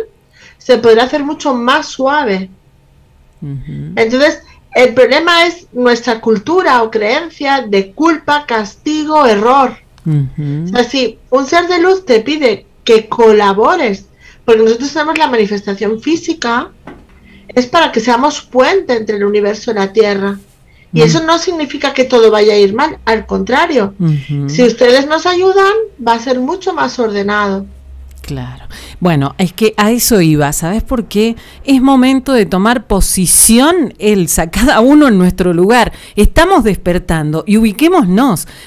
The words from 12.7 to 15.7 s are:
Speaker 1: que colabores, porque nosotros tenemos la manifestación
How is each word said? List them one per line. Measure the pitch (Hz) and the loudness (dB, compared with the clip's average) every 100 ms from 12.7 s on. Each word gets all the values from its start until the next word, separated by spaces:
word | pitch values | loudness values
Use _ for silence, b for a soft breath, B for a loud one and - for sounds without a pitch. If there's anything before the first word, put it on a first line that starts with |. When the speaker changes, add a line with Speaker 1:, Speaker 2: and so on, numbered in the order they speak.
| _ | _
Speaker 1:
que | - 220 220 | 0 0 0
colabores, | 233 226 214 202 196 247 359 254 196 - b b b | 2 4 4 2 2 0 0 -2 -6 -10 b b b
porque | - 226 | 0 2
nosotros | 220 240 277 | 2 0 -4
tenemos | 320 302 320 | -4 -4 0
la | 302 | 0
manifestación | 240 202 208 208 | 0 -2 -4 -6